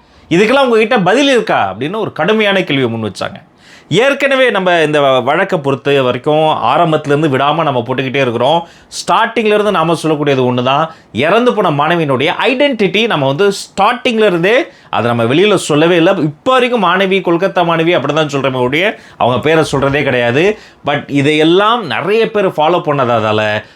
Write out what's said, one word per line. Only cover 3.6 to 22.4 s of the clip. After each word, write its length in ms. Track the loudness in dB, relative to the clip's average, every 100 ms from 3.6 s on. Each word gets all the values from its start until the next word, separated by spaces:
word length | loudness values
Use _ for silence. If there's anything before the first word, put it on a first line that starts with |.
| -20 -20 -4
ஏற்கனவே 600 | 0 0 0 0 2 2
நம்ம 320 | 2 2 2
இந்த 180 | 2 2
வ-, 220 | 2 2
வழக்கை 360 | 0 0 -2 -2
பொறுத்த 420 | -2 -2 0 0
வரைக்கும் 460 | 0 -2 0 0 0 0
ஆரம்பத்துலேருந்து 680 | 0 2 2 0 0 0 0
விடாம 340 | 0 0 0
நம்ம 200 | -2 -2 -2
போட்டுக்கிட்டே 340 | -4 -2 -2
இருக்கிறோம். 460 | -2 0 0 0 -4 -16 -18
ஸ்டார்டிங்லேருந்து 840 | -8 -2 0 0 -2 0 0 0
நாம 240 | 0 0 -2
சொல்லக்கூடியது 400 | -2 -2 0 0 0
ஒண்ணு 140 | 0
தான், 280 | 0 0 -2 -8 -10
இறந்து 400 | -2 0 2 2
போன 160 | 0 0
மாணவியினுடைய 600 | 0 0 0 0 0 -2 0 -2
ஐடென்டிட்டி 600 | 0 0 0 0 0 0
நம்ம 200 | 0 0
வந்து 200 | 0 0
ஸ்டார்டிங்லேருந்தே 1040 | -2 -6 -2 0 0 -2 2 2 2 2 0 -2 -10 -6
அதை 160 | -2 0
நம்ம 220 | 0 2
வெளியில 220 | 2 2 2
சொல்லவே 400 | 0 2 2 4
இல்லை. 180 | 2 2
இப்போ 340 | -2 -4 0
வரைக்கும் 320 | 0 0 0
மாணவி, 360 | 0 0 0 0
கொல்கத்தா 420 | 0 0 0 0
மாணவி 280 | 0 0 0
அப்படி 220 | 0 0
தான் 200 | -2 -2 -2
சொல்றமே 240 | -2 -2
ஒழிய 260 | -2 0 -2 -4 -12 -2
அவங்க 220 | 0 0
பேரை 240 | 2 2 0
சொல்றதே 320 | 0 0 0
கிடையாது. 400 | 0 0 0 2 0 -2 -10 -10 -6
But 180 | -6 -4
இதையெல்லாம் 760 | 0 2 2 2 2 2 0 -4
நிறைய 460 | -4 -2 0 0
பேர் 180 | 0